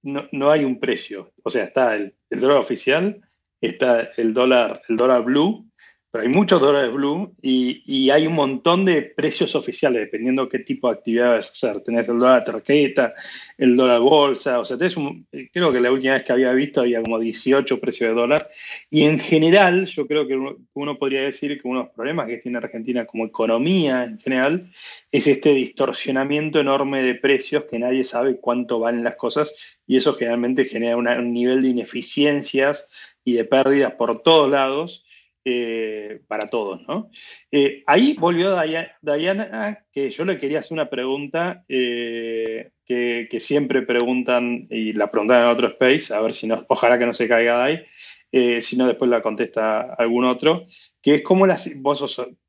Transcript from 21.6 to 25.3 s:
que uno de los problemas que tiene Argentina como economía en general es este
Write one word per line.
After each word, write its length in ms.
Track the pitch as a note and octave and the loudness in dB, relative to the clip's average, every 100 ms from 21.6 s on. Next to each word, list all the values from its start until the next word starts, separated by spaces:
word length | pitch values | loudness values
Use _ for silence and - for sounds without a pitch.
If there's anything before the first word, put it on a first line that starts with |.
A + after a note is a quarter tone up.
que 60 | B2+ | -6
uno 140 | B2+ | -6
de 60 | B2 | -6
los 80 | |
problemas 340 | - B2 D#3+ A#2 | -8 -6 -4 -6
que 80 | A#2 | -8
tiene 220 | B2 B2 | -8 -8
Argentina 480 | A2+ A#2 A2+ B2 A#2 | -8 -10 -6 -4 -4
como 200 | A2+ A2+ | -6 -8
economía 800 | - A2+ A2+ D3 F#3+ D3+ B2+ | -4 0 0 2 2 2 0
en 160 | A#2+ A2 | -4 -8
general 500 | - C3 C3+ F3 F3+ _ - - _ | -4 0 0 -2 -6 _ -20 -20 _
es 160 | D3 | 0
este 240 | D3 | 2